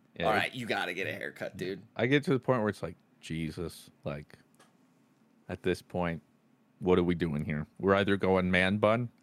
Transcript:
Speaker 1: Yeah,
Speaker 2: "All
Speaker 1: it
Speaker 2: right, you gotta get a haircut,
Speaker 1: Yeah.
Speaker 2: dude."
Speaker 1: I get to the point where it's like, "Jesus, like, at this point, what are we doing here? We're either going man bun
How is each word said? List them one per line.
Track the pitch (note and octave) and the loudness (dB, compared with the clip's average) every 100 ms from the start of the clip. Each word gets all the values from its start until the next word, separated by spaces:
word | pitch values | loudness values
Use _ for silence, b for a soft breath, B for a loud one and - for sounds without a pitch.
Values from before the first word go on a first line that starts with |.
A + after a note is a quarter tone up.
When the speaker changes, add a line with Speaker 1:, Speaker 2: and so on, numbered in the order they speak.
| _ - | _ -2
Speaker 1:
Yeah, | A2 | 0
Speaker 2:
"All | |
Speaker 1:
it | G#2 | 2
Speaker 2:
right, | E2+ B2+ | 0 -6
you | A2+ | -4
gotta | G#2 F2+ | -4 -4
get | F2 E2+ | -4 -6
a | |
haircut, | F#2 C#2+ - F#2 F#2+ | -6 -10 -8 -10 -6
Speaker 1:
Yeah. | F#2 | -6
Speaker 2:
dude." | F#2+ G2+ - | -8 -10 -4
Speaker 1:
I | A#2+ | 2
get | C#3+ | 2
to | C3+ | 2
the | C3 | -2
point | - B2+ | 0 0
where | G#2+ | 0
it's | - | -4
like, | E2 - _ _ | -10 -12 _ _
"Jesus, | - D#2+ D#2+ D2+ E2 - - _ - | -8 -6 -6 -6 -10 -12 -20 _ -10
like, | C#2+ D2 - _ _ - _ _ _ _ _ _ _ - | -10 -12 -20 _ _ -20 _ _ _ _ _ _ _ -12
at | F#2 | -4
this | F2+ F2 | -2 -2
point, | - F2+ F2 E2 - _ _ _ _ _ | -4 -4 -2 -4 -10 _ _ _ _ _
what | F2+ F2+ | 4 4
are | |
we | F2 | 4
doing | F2 E2+ D2 D2+ | 0 0 -2 -4
here? | D2+ D#2 _ | -6 -6 _
We're | F#2+ G2 | 2 4
either | G2+ G2 | 4 2
going | F#2 F#2+ F#2 | 4 2 4
man | F2+ F#2 G#2 | 4 4 4
bun | G#2+ A2+ B2 - | 2 2 -2 -6